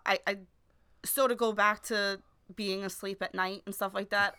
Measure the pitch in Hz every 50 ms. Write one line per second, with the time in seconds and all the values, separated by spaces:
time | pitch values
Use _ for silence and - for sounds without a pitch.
0 | - - 190 - - 202 196 196 185 - _ _ _ _ _ _ _ _ _ _
1 | - - - 285 262 240 240 233 233 220 208 208 208 208 214 - - - 220 208
2 | 202 196 196 190 - _ _ _ _ - 180 - 208 196 190 196 196 185 - -
3 | 208 196 190 - 190 - - 190 185 185 196 - - 202 196 - 202 190 196 196
4 | 196 - 208 202 202 196 -